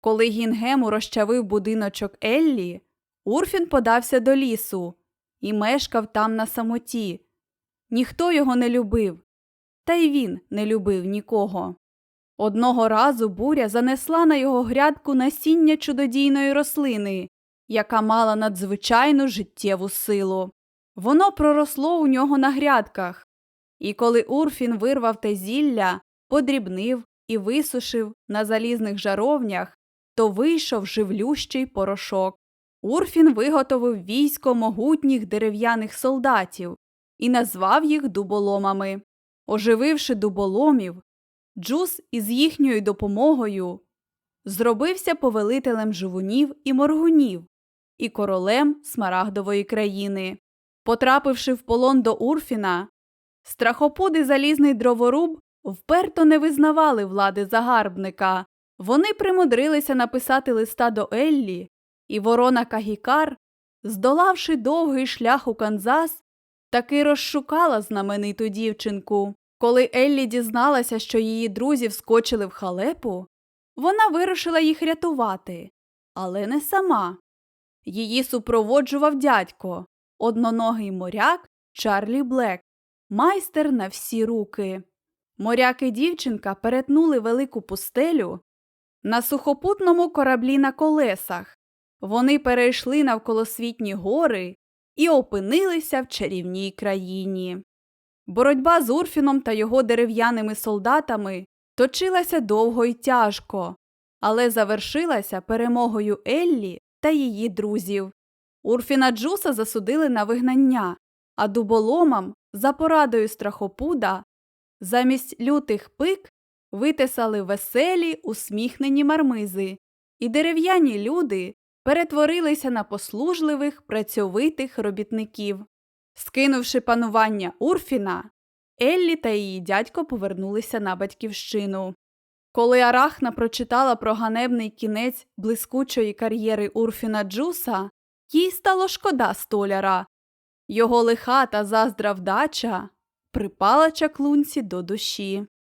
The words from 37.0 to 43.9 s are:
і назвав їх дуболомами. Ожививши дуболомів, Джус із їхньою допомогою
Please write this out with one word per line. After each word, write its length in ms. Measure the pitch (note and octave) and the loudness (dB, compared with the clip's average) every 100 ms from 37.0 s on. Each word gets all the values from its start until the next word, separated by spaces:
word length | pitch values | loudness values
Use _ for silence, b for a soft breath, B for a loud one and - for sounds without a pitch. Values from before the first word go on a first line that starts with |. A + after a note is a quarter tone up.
| _ _ | _ _
і 120 | A#3+ | 0
назвав 560 | B3 A#3+ F#3 F#3+ C4+ D#4 | 2 0 -2 2 2 4
їх 240 | D4+ C#4 | 0 0
дуболомами. 920 | F#3 G3 G#3 G3+ G3 G3 G3 G3 G3 _ _ _ _ - | -4 -2 -2 0 0 0 -2 -4 -8 _ _ _ _ -4
Ожививши 680 | G#3+ G#3+ A3+ C#4+ D4+ - A3 | -2 2 4 2 0 -2 -2
дуболомів, 840 | G#3 F#3+ G3 G3 D4+ C4 F#3 F3 _ _ _ _ _ - | -2 -2 -2 2 4 4 0 -12 _ _ _ _ _ -14
Джус 440 | F3+ D4 F4+ - _ | -4 -2 -2 -6 _
із 180 | A#3 G#3 | -6 -2
їхньою 520 | A#3+ D#4 D4+ C#4 A3 | 2 0 2 2 2
допомогою 960 | G3+ G3+ G#3 G3+ D4 C#4+ A3 G3 F3+ F#3 _ | -2 -2 -4 2 2 2 0 -4 -8 -10 _